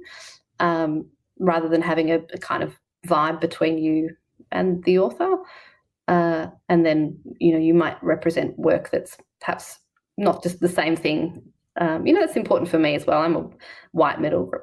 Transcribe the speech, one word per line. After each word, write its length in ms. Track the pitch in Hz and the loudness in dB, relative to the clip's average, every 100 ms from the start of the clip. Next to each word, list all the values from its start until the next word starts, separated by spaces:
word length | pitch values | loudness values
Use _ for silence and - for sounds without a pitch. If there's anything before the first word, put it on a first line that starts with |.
| 359 - - - _ - | -4 -20 -20 -20 _ -2
um, 480 | 175 165 160 156 - _ _ - | 0 0 0 -4 -8 _ _ -4
rather 280 | 185 165 160 | 0 0 2
than 140 | 165 | 0
having 300 | 170 160 160 | 0 0 0
a, 60 | 165 165 | 0 -2
a 60 | 180 | -12
kind 240 | - 147 | -6 -6
of 180 | 151 - _ _ - | -6 -10 _ _ -2
vibe 320 | 151 156 165 | 0 0 -2
between 380 | 165 - 160 160 | -6 -2 -2 0
you 320 | 156 156 160 - _ _ _ | 0 0 -2 -8 _ _ _
and 320 | 180 185 175 | -2 0 0
the 140 | 180 185 | 2 2
author. 400 | 220 240 370 370 - - - _ _ _ - | 2 0 -2 -2 -4 -20 -20 _ _ _ 0
Uh, 400 | 175 170 160 156 - - | 2 2 0 -4 -10 0
and 140 | 170 | 4
then, 360 | 165 156 151 - - - | 4 2 0 -4 -16 0
you 120 | 170 | 2
know, 80 | 160 | 4
you 140 | 160 | 4
might 300 | 170 156 - | 4 2 -2
represent 540 | 139 160 170 170 - - | -2 -2 0 -2 -2 -2
work 320 | - 170 - | 0 0 0
that's 260 | - - - _ _ | -6 -6 -14 _ _
perhaps 360 | - - - - _ _ _ - | -8 -8 -10 -20 _ _ _ -2
not 240 | 196 175 | -2 0
just 180 | 175 - | -4 -2
the 80 | 175 | -2
same 280 | - 160 165 | 0 0 0
thing 480 | 151 156 165 - - _ _ - | 0 -2 -4 -8 -20 _ _ -4
um, 300 | 170 160 - | -2 0 2
you 60 | |
know, 80 | - | 2
that's 160 | - - | 2 0
important 320 | - - 170 | 0 0 0
for 100 | 160 | 0
me 160 | 151 143 | 2 0
as 100 | - | 0
well. 160 | 151 | 0
I'm 140 | 165 160 | 2 0
a 140 | 165 - - - - | -4 -14 -20 -20 -6
white 300 | 165 147 156 | 0 0 0
middle, 280 | - 175 - - | -2 -2 -2 -6